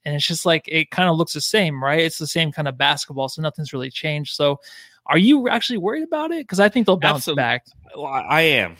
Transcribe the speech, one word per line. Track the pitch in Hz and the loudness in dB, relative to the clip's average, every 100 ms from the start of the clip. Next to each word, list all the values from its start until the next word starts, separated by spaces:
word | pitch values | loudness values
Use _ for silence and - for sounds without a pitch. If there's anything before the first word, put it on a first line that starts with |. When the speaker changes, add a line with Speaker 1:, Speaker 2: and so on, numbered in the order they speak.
Speaker 1:
and | - | -6
it's | 147 - | -4 -2
just | 165 - | -2 0
like, | 160 - | 0 0
it | 160 156 | -2 -2
kinda | - 180 | 0 2
looks | 165 165 | 2 0
the | - | -4
same, | - 214 175 139 | 0 0 0 0
right? | 135 156 | 0 2
It's | 165 - | 0 -2
the | 151 | -4
same | 175 160 | 0 0
kind | 143 147 | -2 -4
of | 127 | 0
basketball, | 143 143 - 135 135 | 0 0 -4 -6 -6
so | - | -4
nothing's | 156 - 151 | -6 -6 -8
really | 139 131 | -8 -8
changed. | - 160 151 143 - | -6 -6 -4 -6 0
So | 147 139 - - - _ - | 0 0 -8 -20 -20 _ 0
are | 156 | 4
you | 202 294 247 | 6 6 4
actually | 247 - 233 | -2 -2 -4
worried | 180 285 | -4 -4
about | 320 311 311 | -4 -4 -4
it? | 330 269 | -6 -4
'Cause | 180 | 2
I | 208 | 4
think | 247 214 | 4 2
they'll | 180 | 2
bounce | 147 151 147 | 2 0 -2
Speaker 2:
Absol- | 143 | 0
Speaker 1:
back. | 123 123 - _ - - | 0 -2 -6 _ -20 -12
Speaker 2:
Well, | 143 | -6
I, | 135 | -4
I | - 151 | 0 2
am | 160 135 92 82 | 4 2 0 -6